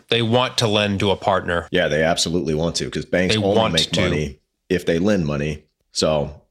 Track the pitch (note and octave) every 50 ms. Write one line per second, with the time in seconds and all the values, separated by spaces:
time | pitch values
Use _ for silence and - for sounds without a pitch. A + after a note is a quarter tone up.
0 | _ - A#2 A#2 A#2 A2 A2+ B2 B2+ B2 - - A#2+ A2 G#2 G#2+ G#2 G#2 G2+ F#2+
1 | G#2 G2+ F#2 - - G#2 G2 F#2 F2 F2+ F2 F2 F2 - - F2+ E2+ D#2 D2 D2+
2 | D#2+ D#2+ E2+ - - E2+ E2 F2+ D2 D#2 D#2 D2+ E2 E2+ E2 - D2 C2 - E2+
3 | D2+ - - F2 F#2 F2+ G#2+ G#2+ G2+ G2 G2+ A2 A2 G#2+ E2 E2 D#2+ - - E2
4 | F#2 F2+ F2 D2+ D2+ D2 C#2+ - _ _ _ _ _ - F#2 E2+ - - E2+ E2
5 | F2+ G#2 G#2 G2 E2 C#2+ D2 C#2+ D2 D#2 D2+ D2 _ _ _ _ _ _ - -
6 | - D#2+ D#2 D2+ C#2+ C#2+ D2 - _ _